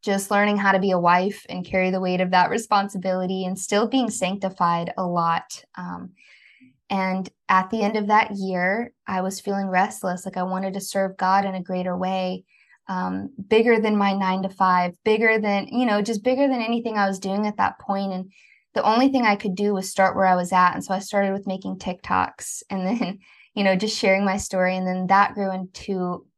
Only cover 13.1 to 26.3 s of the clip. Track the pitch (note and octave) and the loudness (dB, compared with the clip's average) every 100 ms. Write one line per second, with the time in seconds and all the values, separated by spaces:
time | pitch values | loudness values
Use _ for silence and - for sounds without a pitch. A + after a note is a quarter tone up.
13.1 | F#3+ G3+ - G3 A3 A#3 A3+ G#3+ G#3 G3+ | -6 -8 -12 2 4 6 4 4 2 2
14.1 | G3 F#3+ F#3+ F#3+ - F#3 F3+ F3+ F3 - | 0 0 -2 -4 0 2 4 0 -2 0
15.1 | G#3+ A3+ A3 G#3 G3+ - A#3+ B3 G#3 G#3 | 2 4 2 2 -2 -2 0 2 2 0
16.1 | A3 B3 B3+ C#4 B3+ A3+ A#3 A#3 G#3+ G3 | 0 0 2 2 2 -2 -2 -2 0 0
17.1 | F#3+ F#3+ G3 G#3 G#3 F#3+ - - G3 G3 | 0 -4 -2 -2 0 -2 -2 -6 -4 -2
18.1 | F#3 F#3+ _ _ _ _ - - A#3 C4+ | -6 -10 _ _ _ _ -2 2 4 4
19.1 | C4 A3+ G3+ G#3 F#3 G#3 G3 F#3+ - F#3+ | 4 2 2 -2 -2 0 0 -4 2 2
20.1 | F#3 F#3+ F3+ F3 F#3 F3+ - - F#3+ G3 | 4 2 2 2 4 4 2 -4 -6 -2
21.1 | G#3 G3 G3 G3 F#3+ F#3+ F#3+ - F3+ - | 0 0 -2 -4 -6 -6 -8 -8 -8 -2
22.1 | F#3 - - - - - G3 F#3 A#3 F3+ | 0 0 -4 -14 -14 -8 -4 -2 -2 -4
23.1 | G3 _ _ _ - G3 F#3 G#3 - G3+ | -6 _ _ _ 0 2 2 0 0 2
24.1 | F#3+ G3+ G3 - F#3+ F#3 F#3 F#3 F#3 F3+ | 2 2 -2 -4 0 0 0 -2 -2 4
25.1 | F#3+ G3+ G#3 G3 F#3+ F#3 - - F#3+ F3+ | 4 4 0 -4 -4 -8 -12 -6 -4 -4
26.1 | F3 _ | -6 _